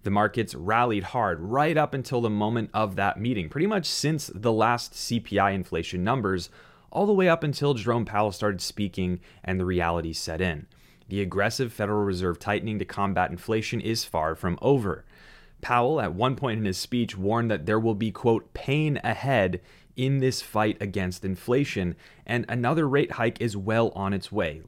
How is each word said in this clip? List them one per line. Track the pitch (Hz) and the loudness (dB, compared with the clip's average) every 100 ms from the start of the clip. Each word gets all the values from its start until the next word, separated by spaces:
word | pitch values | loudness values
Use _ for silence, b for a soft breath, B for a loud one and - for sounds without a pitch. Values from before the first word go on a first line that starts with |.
The | 101 | 2
markets | 101 104 - 101 | 2 2 0 -4
rallied | - 87 113 123 104 | -4 0 2 2 0
hard | 90 127 104 80 | -2 -2 -2 -2
right | 90 131 156 156 | -2 0 2 2
up | 147 | 0
until | 139 120 127 | -2 -2 0
the | 117 | 0
moment | 104 104 113 107 | 0 0 0 -2
of | 110 107 | -2 -2
that | 92 98 - | 0 0 0
meeting, | 117 127 80 | -2 -2 -4
pretty | 143 196 | -2 0
much | 208 156 | 0 -2
since | - 147 156 - | -2 0 -2 -4
the | 98 117 | -2 2
last | 110 110 120 - | 4 4 2 -4
C | - - 117 | -10 -4 -4
P | - 98 | 0 2
I | 98 | 4
inflation | 95 90 82 82 90 | 2 -2 -4 -4 -2
numbers, | 95 135 101 92 87 B B B B | 0 0 0 -2 -4 B B B B
all | - | 0
the | 202 | 4
way | 196 185 | 4 6
up | 165 | 4
until | 151 139 143 | 0 0 0
Jerome | 127 104 117 | 2 2 0
Powell | 98 104 107 | 0 2 0
started | 95 107 92 | 2 -2 0
speaking | - - 101 - 90 90 B B | -6 -2 -4 0 -2 -2 B B
and | - 92 | -4 0
the | 90 | 2
reality | 90 85 85 82 | 2 2 0 -2
set | 78 - 80 | -6 -6 -2
in. | 92 76 - b b b - | -2 -2 -10 b b b -6
The | 98 | -4
aggressive | 95 90 107 117 123 | -2 0 0 0 -4
Federal | - 104 104 | -2 0 2
Reserve | 101 90 92 85 | 0 0 -2 -2
tightening | - 104 113 107 | -2 -2 -2 -4
to | |
combat | 95 - 98 90 90 | -4 0 0 2 0
inflation | 87 - 110 110 113 | -2 -2 -2 0 -4
is | 104 110 | -2 -4
far | - 82 78 80 | -2 -2 -2 -2
from | 90 87 | -2 0
over. | 131 139 101 80 - B B B B B | 2 2 2 -4 -10 B B B B B
Powell, | - 123 123 156 | 0 2 4 2
at | 98 | 0
one | 87 127 123 | 0 0 0
point | 131 110 | -2 0
in | |
his | 104 92 | -2 -2
speech, | - 123 113 92 | -2 -2 -2 -2
warned | 98 117 117 | 0 2 2
that | 101 78 | 0 2
there | 110 | 2
will | 113 104 | 2 0
be, | 110 | -2
quote, | - 117 113 - | 0 2 2 0
"pain | - - 147 156 143 | -8 0 2 2 0
ahead" | 113 110 135 127 95 90 B B B - | -2 -2 2 4 4 0 B B B -2
in | 131 139 | 0 2
this | 131 120 | 2 0
fight | - 107 110 - | -2 0 0 0
against | 104 98 90 90 | -4 -2 -2 -4
inflation, | 95 92 - 123 143 104 90 - B B - | -6 -6 0 2 2 -2 -2 -4 B B -4
and | 120 - | -4 -2
another | 120 120 160 147 | -2 0 2 2
rate | 135 - | 2 0
hike | - 117 - | 0 -2 0
is | 117 101 | -4 -2
well | 95 110 117 - | 0 2 2 0
on | 98 | -2
its | 98 - | -2 -2
way, | 101 85 78 | -2 -2 -4